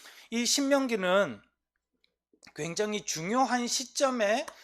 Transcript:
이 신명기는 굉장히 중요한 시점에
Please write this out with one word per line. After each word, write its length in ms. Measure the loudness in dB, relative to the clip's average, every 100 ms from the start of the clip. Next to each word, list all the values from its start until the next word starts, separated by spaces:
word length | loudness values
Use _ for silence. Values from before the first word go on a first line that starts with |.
| -20 -20 -6
이 140 | -2 0
신명기는 960 | 0 2 2 2 0 4 4 2 -2 -16 _ _ _ _ _ _ _ _ _ -20
굉장히 520 | -10 -6 -2 -2 -2 -6
중요한 640 | -6 -2 0 2 0 -2
시점에 760 | -4 -4 0 0 2 0 0 -2 -12